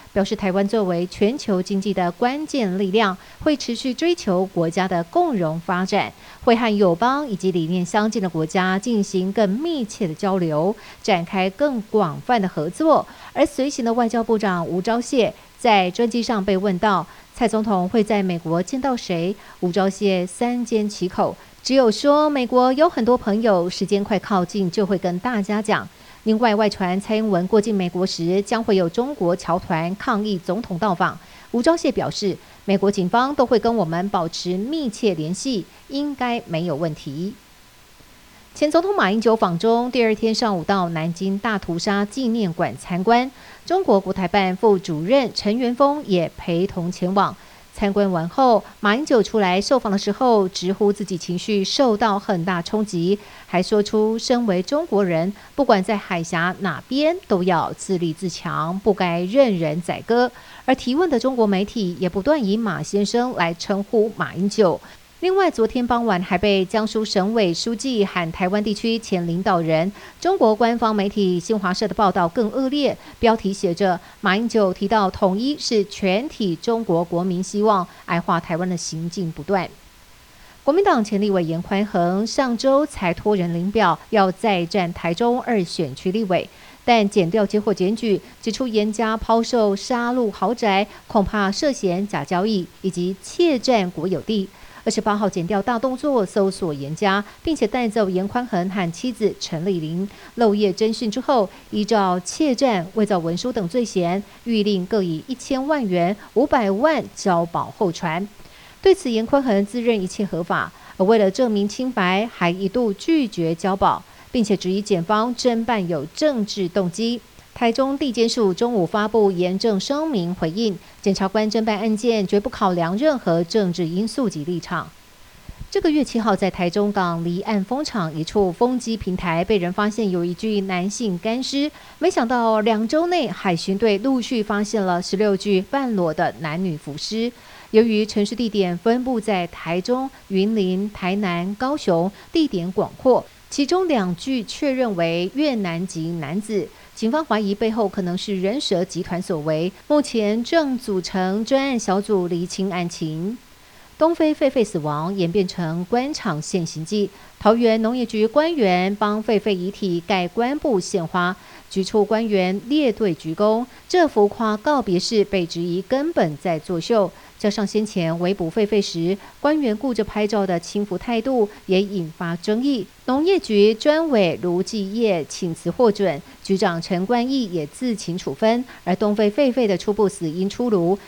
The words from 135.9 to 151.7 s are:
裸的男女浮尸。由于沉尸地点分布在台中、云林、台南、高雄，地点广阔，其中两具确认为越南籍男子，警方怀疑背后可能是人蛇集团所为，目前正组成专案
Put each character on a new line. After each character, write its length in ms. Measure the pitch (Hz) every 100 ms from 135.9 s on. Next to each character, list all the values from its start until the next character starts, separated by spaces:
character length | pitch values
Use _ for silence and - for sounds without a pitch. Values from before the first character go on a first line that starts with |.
裸 200 | 208 170
的 180 | 156 160 110
男 260 | 156 160
女 120 | 190 147
浮 200 | - 143
尸。 340 | - 214 233 - - - -
由 100 | 220
于 240 | 233 214 220
沉 180 | 220
尸 100 | 208
地 140 | 233 233
点 300 | 208 185 175
分 260 | 226 240
布 160 | 254 240
在 260 | 214 190 170
台 300 | - - 175
中、 300 | 185 247 269 - -
云 280 | 190 202 220
林、 340 | 185 185 208
台 220 | - 180 196
南、 380 | 202 175 180 202
高 200 | 254 294
雄， 340 | - 170 180 - -
地 160 | 330 302
点 220 | 185 175
广 180 | 202 170 -
阔， 260 | 262 226 - - -
其 160 | - 277
中 200 | 359 370
两 280 | 262 185 170
具 260 | - 262
确 280 | 190 - 294
认 240 | 262 247 185
为 340 | 165 170 185
越 200 | 262 302 240
南 280 | 190 165 185
籍 260 | 170 160
男 280 | 170 143 180
子， 260 | 214 208 - - - -
警 140 | 226
方 140 | 302
怀 140 | 320 214
疑 160 | 202
背 160 | 202 226
后 180 | 226 202
可 140 | 196
能 160 | 180 180
是 240 | - 190
人 180 | 190 254
蛇 240 | - 185
集 200 | 180 165
团 180 | 180 175
所 160 | 185 165
为， 300 | 151 156 175 - -
目 160 | 294
前 400 | - 233 208 220
正 340 | 233 330 294 247
组 240 | - 185
成 440 | 175 190 185 202
专 180 | 220 269
案 160 | 277